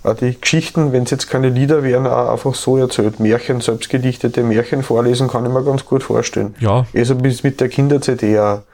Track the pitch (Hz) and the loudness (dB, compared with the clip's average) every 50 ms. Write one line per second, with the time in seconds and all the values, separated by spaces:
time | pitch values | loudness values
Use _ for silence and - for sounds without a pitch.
0 | - 104 113 113 127 123 120 - - - - 165 160 - - 165 156 143 127 127 | -2 -2 -2 0 -2 -2 -2 -2 -2 0 0 0 0 0 -2 0 0 2 2 0
1 | 123 - 143 131 - - - 131 135 131 123 123 139 139 156 151 139 131 123 127 | 0 0 -2 -4 -4 -4 -2 0 0 2 2 2 2 2 2 2 2 2 0 2
2 | 135 127 123 120 123 117 117 117 - 139 127 - - 143 131 131 131 127 - - | 2 2 0 0 0 0 -2 -2 -2 -4 -4 -2 0 0 2 2 2 0 0 0
3 | 104 107 104 - 110 107 113 120 - - 127 123 117 - 113 113 - - - 131 | 0 0 0 0 0 2 2 0 0 -2 -4 -2 -2 -2 -2 -4 -4 -4 -2 0
4 | 123 131 123 - - 120 120 127 120 117 107 113 120 - 156 135 135 - 120 113 | 0 -2 -2 -2 -4 -2 -2 0 0 2 2 0 0 0 -2 -4 -2 0 0 2
5 | 120 120 123 120 135 123 110 120 123 120 127 131 131 139 135 135 - - 139 135 | 2 2 2 2 0 0 -2 -2 -2 -2 -2 0 0 0 -2 -2 -2 -2 -2 -2
6 | - - 117 117 117 - - 107 104 104 104 - 117 104 101 123 127 - - - | 0 0 -2 -2 -2 -2 -2 -4 -4 -4 -4 -2 0 0 2 0 0 0 0 0
7 | 120 123 135 127 127 135 123 - - 139 135 - 131 120 - - 139 143 147 139 | 0 2 2 2 0 0 0 0 -2 -2 0 0 -2 -2 0 0 2 2 2 2
8 | 139 - 127 120 - 104 107 107 104 104 101 101 - _ | 2 0 -2 0 2 2 4 4 4 2 0 -2 -6 _